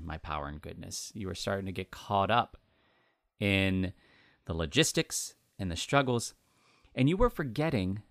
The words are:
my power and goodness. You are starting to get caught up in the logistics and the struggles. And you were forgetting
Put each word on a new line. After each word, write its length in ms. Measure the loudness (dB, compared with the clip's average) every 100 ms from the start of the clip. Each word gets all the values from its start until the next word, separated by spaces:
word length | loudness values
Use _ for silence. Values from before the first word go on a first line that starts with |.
| -8
my 120 | -10
power 300 | -6 -6 -6
and 140 | -8
goodness. 500 | -10 -12 -12 -10 -10
You 160 | -8 -8
are 60 | -6
starting 300 | -2 -2 -2
to 80 |
get 180 | -6 -8
caught 400 | -10 0 2 4
up 260 | 4 2 -4 _ _ _ _ _ _ _ -2
in 540 | 2 4 4 2 0 -4 _ _ _ _ -6
the 80 |
logistics 800 | -2 2 4 4 2 -2 -4 -8 -12 _ -8
and 100 | -6
the 60 | -4
struggles. 600 | 0 2 4 0 -2 -10 _ _ _ _ _ 2
And 140 | 4
you 80 | 4
were 120 | 2
forgetting 720 | 2 -4 -2 0 0 0 -2 -6